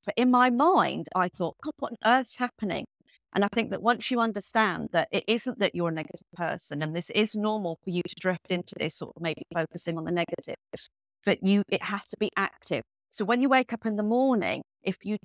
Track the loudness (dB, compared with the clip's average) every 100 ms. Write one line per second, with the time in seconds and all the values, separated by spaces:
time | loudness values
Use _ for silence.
0 | -4 2 4 6 4 6 6 6 4 -2
1 | -4 -2 -2 -2 -4 -4 -10 -6 -8 -2
2 | 2 2 2 -4 -6 -4 -4 -4 -6 _
3 | _ _ _ 0 2 2 -2 0 0 0
4 | 0 0 0 -2 -2 0 2 0 0 0
5 | 2 -2 0 0 0 0 0 2 -2 -2
6 | -8 -12 -18 -6 -6 -6 -6 -6 -4 -4
7 | -2 0 2 0 -2 -2 -4 -6 -4 -4
8 | -4 -4 -2 -2 -2 -4 -4 -6 -6 -6
9 | -10 -6 -6 -6 -6 -4 -4 -4 -6 -4
10 | -2 -2 -2 -4 -8 -14 _ -16 -16 _
11 | _ _ -2 2 4 4 4 -2 -2 -6
12 | -8 -6 -2 0 -2 -4 -4 -4 -4 _
13 | _ -4 0 2 4 4 2 -4 -2 -2
14 | 2 2 4 2 0 -2 -6 _ -6 -6
15 | -4 -6